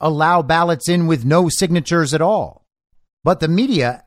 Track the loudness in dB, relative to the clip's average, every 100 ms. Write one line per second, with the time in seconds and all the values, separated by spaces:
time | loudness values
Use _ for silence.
0 | -4 0 2 2 2 0 0 -2 0 0
1 | 0 0 2 2 2 0 0 -2 0 -2
2 | 0 0 0 0 -4 -12 _ _ _ _
3 | _ _ -2 -2 0 0 0 0 -2 -4